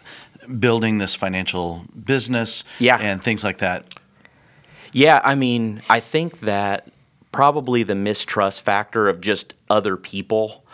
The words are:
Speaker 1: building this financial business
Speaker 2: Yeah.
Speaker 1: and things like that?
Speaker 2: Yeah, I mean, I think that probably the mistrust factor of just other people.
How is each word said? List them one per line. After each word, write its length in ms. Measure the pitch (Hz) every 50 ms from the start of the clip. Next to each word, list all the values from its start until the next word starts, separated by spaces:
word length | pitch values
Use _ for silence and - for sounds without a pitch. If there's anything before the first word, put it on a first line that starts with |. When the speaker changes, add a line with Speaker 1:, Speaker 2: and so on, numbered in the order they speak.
| - - - - - - - - - 123 131 113
Speaker 1:
building 400 | 104 123 113 113 113 113 107 104
this 160 | 98 95 -
financial 680 | - - 95 92 92 92 - - 92 87 85 85 85 87 - - - 110
business 580 | - 135 131 110 117 127 117 113 107 - - - - - -
Speaker 2:
Yeah. 200 | 120 123 123 110
Speaker 1:
and 260 | 110 104 98 92 -
things 200 | 123 110 101 107
like 140 | 101 92 -
that? 280 | 101 90 90 90 - - - - _ _ _ _ - - _ _ _ _ _ _ _ _ - - - - -
Speaker 2:
Yeah, 280 | 123 139 156 151 127 -
I 120 | 135 139
mean, 460 | 139 131 123 120 117 113 110 104 107 - -
I 100 | 117 117
think 400 | - - - 156 165 170 - -
that 460 | 110 104 101 101 101 101 98 - - - - _ _ _ _ _ _ _
probably 520 | - - 139 147 147 151 131 123 123 120 113
the 120 | 95 101
mistrust 680 | 98 101 107 104 - - - - 110 98 98 - - -
factor 460 | 107 101 101 107 - - 113 107 98
of 120 | 95 90
just 320 | 90 104 101 90 - - - _ _ -
other 280 | 104 107 98 104 95 90
people. 640 | - - - 98 92 - - - 110 107 - - _ _